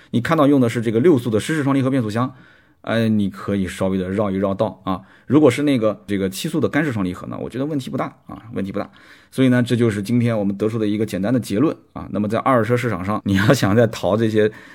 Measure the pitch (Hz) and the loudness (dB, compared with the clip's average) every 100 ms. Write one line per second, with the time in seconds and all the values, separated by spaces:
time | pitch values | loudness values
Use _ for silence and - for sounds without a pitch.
0 | - 117 120 160 139 143 117 120 113 110 | -4 -4 0 2 4 4 2 0 0 2
1 | 170 131 120 104 - 160 139 135 127 135 | 4 4 2 -2 -2 -2 0 0 0 0
2 | 107 110 131 - - _ _ _ - 113 | -2 -2 -4 -6 -20 _ _ _ -4 0
3 | 113 107 98 - - 101 90 - 95 95 | 2 2 0 -4 -4 -2 -2 -2 -2 -2
4 | 92 98 104 95 98 98 107 - 95 92 | -2 -2 -2 -2 -2 0 -4 -4 -6 -6
5 | - - - 147 143 123 147 131 107 101 | -8 -14 2 6 6 4 0 0 0 -2
6 | - 101 95 - 160 160 107 139 156 110 | -4 -2 -2 -4 -4 -2 0 0 -2 -2
7 | 98 87 - 58 69 127 147 147 - 135 | -4 -6 -10 -10 -8 -6 -6 -6 -6 -6
8 | 160 - - 95 110 110 95 90 - - | -8 -10 -18 -18 -12 -8 -6 -6 -10 -14
9 | - - _ - 131 123 117 120 117 104 | -20 -20 _ 0 2 4 2 2 2 0
10 | 101 120 117 110 101 101 107 117 104 104 | 0 0 0 0 -2 -2 -2 -2 -2 -2
11 | 107 87 101 127 - 101 151 - _ - | -2 -2 -2 -2 0 0 0 -2 _ -14
12 | 82 98 104 110 135 123 110 120 120 87 | -8 -4 -2 0 2 2 2 0 -2 -4
13 | 92 107 98 98 107 135 101 110 117 - | -4 -4 0 2 4 2 4 4 2 2
14 | 90 107 113 107 107 - - | 0 2 2 2 0 -2 -20